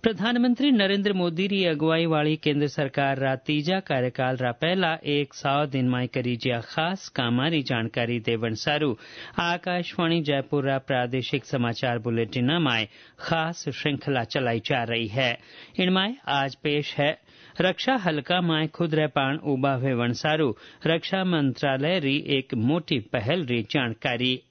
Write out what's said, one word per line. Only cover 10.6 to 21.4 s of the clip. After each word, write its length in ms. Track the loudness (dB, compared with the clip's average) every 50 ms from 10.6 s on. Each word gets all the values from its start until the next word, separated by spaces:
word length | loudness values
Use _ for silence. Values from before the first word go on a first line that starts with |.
| 0
रा 140 | 0 0 -2 0
प्रादेशिक 580 | 0 0 0 0 0 -2 -2 -2 -2 -4 -4 -4
समाचार 540 | -2 -2 0 0 0 0 -2 -2 -2 -2 -2
बुलेटिन 540 | -2 -2 0 0 0 0 0 0 0 2 2 2
में 240 | 2 2 2 0 0 -2 -8 -20 -20 -20 _ -12
खास 440 | -4 -2 0 0 0 -2 -4 -6 -8 -8
श्रृंखला 540 | -8 -2 -2 -2 -2 -2 -2 -2 0 0 -2
चलाई 340 | -2 -2 -2 0 0 0 -2 0
जा 160 | 0 0 0 0
रही 220 | 0 -2 -2 -2 -2
है। 280 | 0 0 0 0 0 -4 -10 -20 -20 -20 -20 -10 -2 0
इनमें 360 | 2 2 2 2 2 0 -4 -6 -4 -2
आज 240 | 0 0 0 -2 -4
पेश 400 | _ -2 0 0 0 -2 -2 -2
है 160 | 0 0 0 0 -4 _ _ -20 -20 -20 -20 -2 0
रक्षा 360 | 0 0 0 0 0 0 0 2 0
हलका 360 | 0 -2 -2 0 0 0 2
में 260 | 2 2 2 2 0 -2
खुद 260 | -2 -2 -2 0 2
रे 120 | 2 0 2
पाण 280 | 2 0 0 2 0 -2 0
उबा 300 | -2 0 2 2 2 2
वेवण 360 | 2 0 0 0 2 2 0 0
सारू 400 | 0 0 0 2 2 2 0 0 -4 -12 -20 -20 -4 0
रक्षा 380 | 0 0 0 0 -2 -2 0 0
मंत्रालय 720 | 2 2 2